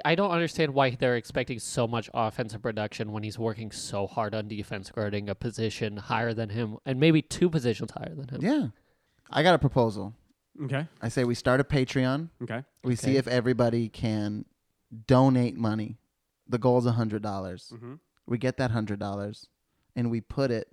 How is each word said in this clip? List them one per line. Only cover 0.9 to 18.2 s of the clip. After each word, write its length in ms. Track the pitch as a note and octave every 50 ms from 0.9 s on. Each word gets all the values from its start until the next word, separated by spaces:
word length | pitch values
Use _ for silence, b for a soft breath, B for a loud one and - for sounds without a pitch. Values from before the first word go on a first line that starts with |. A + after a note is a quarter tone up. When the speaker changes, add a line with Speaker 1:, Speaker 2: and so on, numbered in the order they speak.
Speaker 1:
they're 240 | A#2+ - C3+ B2+ B2 A#2+
expecting 420 | - - - C3+ B2 - B2+ A2
so 260 | - - - - A#2+ A2+
much 220 | A#2 A#2 G#2+ - -
offensive 480 | - A2+ A2 - - B2 A2 A2 G#2
production 500 | - B2 G#2+ G#2+ G#2+ G#2 - - A#2 G#2+
when 120 | G#2+ G#2+ G#2+
he's 140 | G#2+ G#2 A#2
working 340 | A2+ A2+ G#2+ G#2+ A2+ G#2
so 360 | - - - - - G2+ G2 F#2+
hard 260 | - A#2 A2 G#2 G#2
on 140 | A2 G#2+ G#2+
defense, 420 | A2 G#2 G2+ - A2+ G2 F#2+ -
guarding 380 | - A#2 G#2+ G#2 G2+ G#2 G2+ G2+
a 60 | F#2+
position 600 | - - B2 G#2+ - A2+ G#2+ - - A2+ G#2+ G#2 G#2
higher 360 | - - A#2+ A2 A#2 A#2 A2+
than 160 | A2 A2+ G#2
him, 280 | G#2 A#2 A#2+ G#2+ G#2+ - -
and 140 | C#3 C3 B2+
maybe 220 | D3 E3 D#3 D#3+
two 280 | - - - - F3 F3+
positions 420 | D#3+ D#3 A#2+ B2 G#2+ - B2 A2+
higher 220 | - - D#3+ E3+ D#3+
than 120 | D3+ C3+ B2
him. 120 | C3+ -
Speaker 2:
Yeah. 260 | C3+ G#3+ D4 D4+ G#3+ A#2 - _ _ _ _ _ _ _ _ _ _ -
I 120 | - C3+ D#3
got 120 | F#3 F3
a 40 | -
proposal. 540 | C#3 C3+ - C3 A#2+ A2+ G2+ G#2 F#2+ G2+ A2+ - _ _ _ _ _ _ - - D3
Speaker 3:
Okay. 240 | C3 C#3 C3+ E3 D#3+ _ -
Speaker 2:
I 80 | - B2+
say 140 | - C#3 B2
we 100 | A#2+ A#2+
start 240 | - - C3 B2+ C3
a 40 | C#3
Patreon. 640 | - D3+ C#3+ C3 - - C3+ B2+ B2+ C3 D3 E3 E3 - - B2+
Speaker 3:
Okay. 200 | A#2+ A2+ B2 C#3 - _ _ -
Speaker 2:
We 120 | B2+ B2
see 160 | A2+ - C3
Speaker 1:
Okay. 60 | C3+ C3+
Speaker 2:
if 100 | C3 -
everybody 600 | B2 B2 A2 B2+ B2+ A2+ B2 A#2 A2+ A#2 A#2 G#2+
can 560 | - - - A2+ G#2+ G#2+ G#2 G#2 G#2 G#2 - - _ _ _ _ _ _ _ _ A#2 A2+ A2+ -
donate 500 | C3 B2+ C3 C3+ B2+ B2+ B2 A#2+ - -
money. 400 | A2+ G#2+ G#2+ A2 G#2 - A#2 - _ _ _ _ _ _ _ _ _ -
The 100 | B2 A#2
goal 180 | G#2 B2+ B2 B2+
is 80 | A#2+
a 60 | B2 A2+
hundred 280 | A#2+ A#2 A2 G#2+ G#2+ G#2
dollars. 480 | G#2+ G2 G2 F#2+ F#2 F2+ F2+ - - B2
Speaker 3:
Mm-hmm. 200 | A2+ A#2 A#2+ C3+ D#3+ _ _ _ _